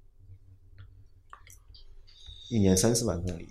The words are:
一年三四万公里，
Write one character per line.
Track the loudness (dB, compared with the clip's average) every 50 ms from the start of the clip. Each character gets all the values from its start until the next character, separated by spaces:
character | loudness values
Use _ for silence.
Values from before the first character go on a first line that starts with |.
| -20 -20 _ -20 -20 -20 -20 -20 -20 -20 -20 -20 -20 -20 -20 -20 -20 -20 -20 -20 -20 -20 -20 -20 _ -20 -20 -20 -20 -20 -20 -20 _ -20 -20 -20 -20 -20 -20 -20 -20 -20 -20 -20 -20 -20 -20 -20 -12 -4
一 | 0 2
年 | 4 4 4
三 | 4 4 2 0
四 | 0 -2
万 | -4 -4 -4 -6
公 | -8 -8 -10
里， | -14 -16